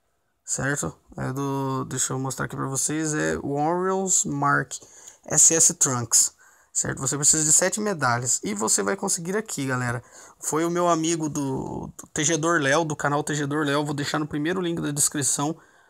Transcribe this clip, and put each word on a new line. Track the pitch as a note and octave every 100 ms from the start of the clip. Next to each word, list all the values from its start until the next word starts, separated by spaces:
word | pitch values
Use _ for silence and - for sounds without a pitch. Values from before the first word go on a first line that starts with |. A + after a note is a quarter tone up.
| _ _ _ _
certo? | - - C3 C#3+ E3 - _ -
É | C3+
do... | C3+ C#3 C3+ C3+ C3
Deixa | C3 B2+ -
eu | C3
mostrar | C3 - C#3
aqui | C#3
pra | C3+
vocês, | C3+ - D3+ D#3
é | D#3 D#3+ D#3
Warriors | C#3+ C#3+ D3+ F3+ F#3 F#3+ F#3+ -
Mark | D#3 C#3+ C#3+ C#3+ D3 - - - - - -
S | - -
S | D#3+ -
Trunks, | F3 D3 B2 A#2 - - - - _ _
certo? | - - C3+
Você | C3+ C#3+
precisa | C#3+ D#3
de | D#3
sete | - F#3 G#3
medalhas | G#3 E3+ B2+ A#2+ B2 -
e | F#3+
você | G#3 G#3+ -
vai | G3 G3
conseguir | G3 F3+ E3+ G#3
aqui, | A3 - C3+
galera. | B2+ A#2+ A#2+ - - - -
Foi | - D3+
o | E3+
meu | F3 F3
amigo | D#3+ D#3+ E3+ D#3
do, | D3 C3+ C3 - - - -
do | -
Tegedor | - D3 D#3+ E3 E3+
Léo, | C#3 D3+
do | D#3+ D3
canal | D3 D3
Tegedor | D3 D3 C#3+ D3+ D3
Léo, | C#3+
vou | D3
deixar | C#3+ C#3+ D3+
no | D3+
primeiro | D3+ D#3 F#3
link | F3 E3
da | D3+
descrição, | D3 - D3+ C#3 - D3 D#3+ - _